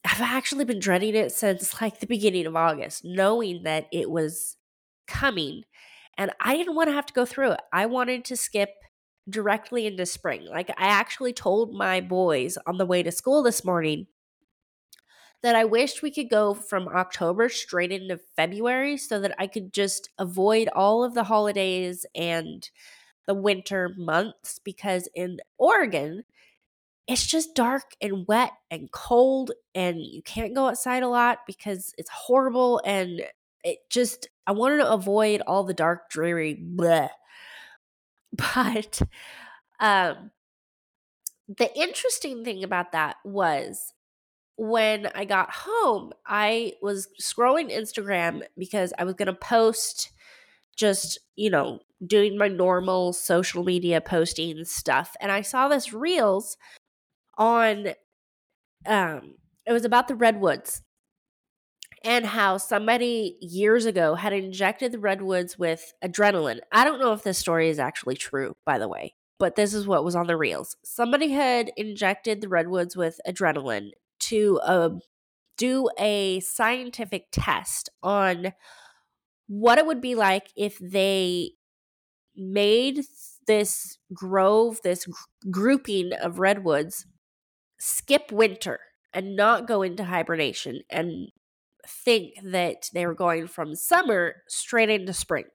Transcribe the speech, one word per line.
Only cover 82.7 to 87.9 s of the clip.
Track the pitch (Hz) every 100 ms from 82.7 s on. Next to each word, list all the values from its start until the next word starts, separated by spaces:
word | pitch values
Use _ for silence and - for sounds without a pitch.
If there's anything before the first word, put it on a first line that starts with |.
| 226 262 277 269 - - - -
this | 214 208 - - - _
grove, | 180 190 190 190 214 233 226
this | 180 180 -
gr-, | - - _ 190
grouping | 185 220 269 - 196 180
of | - 175 180
redwoods, | 190 202 180 147 160 - - _ _ _ _ _ _ _
skip | -